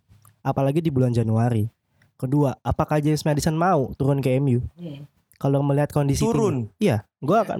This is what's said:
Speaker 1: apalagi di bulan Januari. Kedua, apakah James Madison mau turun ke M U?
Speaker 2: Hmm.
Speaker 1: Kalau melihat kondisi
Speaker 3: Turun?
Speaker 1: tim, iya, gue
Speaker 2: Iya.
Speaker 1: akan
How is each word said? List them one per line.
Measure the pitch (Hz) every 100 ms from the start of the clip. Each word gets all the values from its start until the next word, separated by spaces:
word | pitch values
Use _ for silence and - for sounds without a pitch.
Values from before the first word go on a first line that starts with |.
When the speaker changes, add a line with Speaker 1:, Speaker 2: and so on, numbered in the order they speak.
| _ - _ _
Speaker 1:
apalagi | 135 135 139 147
di | 165
bulan | 131 127
Januari. | 120 110 110 120 113 107 - _ _ _
Kedua, | _ 131 143 143 -
apakah | - 127 156 151
James | 147 151
Madison | 165 147 165
mau | 160 175 165 123
turun | - 135 139
ke | 131
M | 127 143
U? | 120 -
Speaker 2:
Hmm. | - 175 139 143 _ _ -
Speaker 1:
Kalau | 139 139
melihat | 143 139 147
kondisi | 151 143 135
Speaker 3:
Turun? | - - 208 143 110
Speaker 1:
tim, | -
iya, | 208 107 - _
gue | 131
Speaker 2:
Iya. | 214
Speaker 1:
akan | 202 -